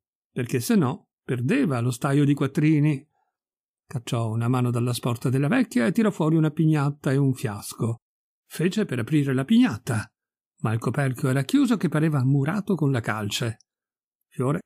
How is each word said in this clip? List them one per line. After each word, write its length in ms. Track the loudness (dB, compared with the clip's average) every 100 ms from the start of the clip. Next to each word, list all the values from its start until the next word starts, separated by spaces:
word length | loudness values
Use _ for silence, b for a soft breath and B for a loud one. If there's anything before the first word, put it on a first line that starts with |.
| _ _ _
perché 260 | -8 -4 -2
se 160 | 2
no 320 | 2 2 -2 _ _
perdeva 540 | -6 -4 -2 0 0 0
lo 140 | -2
staio 320 | -2 0 2
di 100 | 2
quattrini. 720 | 2 -2 0 2 4 2 0 -6 _ _ _ _ _ _ _ -12
Cacciò 420 | -12 -6 -4 -2
una 160 | -2 0
mano 240 | 0 0
dalla 200 | 0 -2
sporta 360 | -2 -4 -2 -2
della 180 | 0 2
vecchia 400 | 0 0 0 0
e 60 |
tirò 180 | 2 0
fuori 240 | 0 2
una 160 | 2 2
pignatta 600 | 2 2 2 0 -2 0
e 40 | 2
un 160 | 2
fiasco. 680 | 0 -4 -8 -12 -6 -4 -4 _ _ _ _
Fece 400 | _ -4 -2 -2
per 140 | -2 -4
aprire 340 | 0 0 2
la 120 | 0
pignatta, 680 | 4 4 4 0 -4 -4 -6 _ _ _ _ _
ma 100 | -2
il 80 | -2
coperchio 480 | -2 -2 -2 -2 0
era 160 | 0
chiuso 320 | 2 2 2 0
che 120 | 0
pareva 360 | 0 0 0
murato 500 | 2 0 0 -2 -2
con 160 | 0 0
la 100 | -2
calce. 580 | -2 -4 -4 -4 -6 -8 _ _ _ _ _ _ _
Fiore 320 | -4 -2 -2